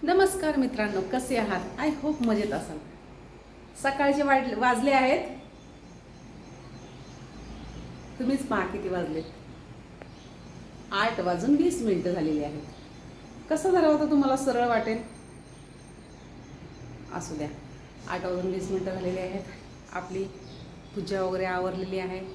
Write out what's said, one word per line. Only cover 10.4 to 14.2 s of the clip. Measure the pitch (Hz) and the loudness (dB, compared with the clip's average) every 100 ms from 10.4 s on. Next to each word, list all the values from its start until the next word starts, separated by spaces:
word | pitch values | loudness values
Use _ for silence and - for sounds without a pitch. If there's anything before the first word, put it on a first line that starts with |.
| - - - - - | -16 -16 -16 -16 -6
आठ | 196 220 - | 2 2 2
वाजून | 180 170 226 294 | 0 2 6 6
वीस | 349 - | 6 4
मिनिटं | 226 180 180 | 2 4 2
झालेली | 170 156 151 | 2 2 2
आहेत. | 147 147 - - - - - - - - - | 0 -6 -10 -14 -16 -16 -16 -16 -16 -16 0
कसं | 311 381 | 2 6
जरा | 370 320 | 6 8
होतं | 302 302 | 6 6
तुम्हाला | 294 | 6